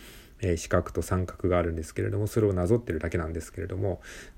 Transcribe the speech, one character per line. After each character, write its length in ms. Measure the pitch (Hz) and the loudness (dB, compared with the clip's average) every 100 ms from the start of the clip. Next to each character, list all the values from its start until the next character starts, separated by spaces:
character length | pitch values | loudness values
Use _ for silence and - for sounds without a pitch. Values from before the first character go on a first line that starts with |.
| - - - - | -20 -18 -20 -4
え 120 | 95 | 0
ー、 40 | 85 | 0
四 120 | - | 2
角 220 | 90 - | 2 2
と 120 | - | -4
三 240 | - 92 90 | 0 0 0
角 220 | - 90 | -2 2
が 100 | 90 | 4
あ 40 | |
る 100 | 87 | 2
ん 40 | 82 | -2
で 60 | |
す 120 | 85 | -4
け 60 | - | -4
れ 80 | 101 | -2
ど 80 | 101 | 0
も、 80 | 107 | 0
そ 140 | 113 | 4
れ 60 | 104 | 4
を 80 | |
な 120 | 92 90 | 4 4
ぞ 100 | 117 | 2
っ 20 | |
て 100 | - | 2
る 60 | 80 | -2
だ 120 | 85 | -2
け 80 | 87 | -2
な 80 | 80 | -2
ん 60 | |
で 80 | 82 | -6
す 120 | - | -8
け 80 | - | -8
れ 60 | 87 | -6
ど 100 | 92 | -2
も、 240 | 98 87 - - - | -2 -2 -8 -16 -16